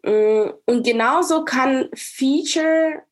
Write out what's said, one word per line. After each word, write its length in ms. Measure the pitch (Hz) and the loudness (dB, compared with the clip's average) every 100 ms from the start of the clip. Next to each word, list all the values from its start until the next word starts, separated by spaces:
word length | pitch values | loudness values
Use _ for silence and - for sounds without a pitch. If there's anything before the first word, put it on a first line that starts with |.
Mm, 480 | - 214 214 214 208 - | 0 2 2 2 0 -4
und 200 | - 240 | -2 0
genauso 580 | 240 226 226 320 339 320 | 0 0 2 0 0 -2
kann 460 | - 254 262 262 - | 0 0 0 0 -2
Feature 1040 | - - - 269 302 302 330 320 320 320 302 _ | -8 -14 -2 0 0 0 -2 2 2 0 -4 _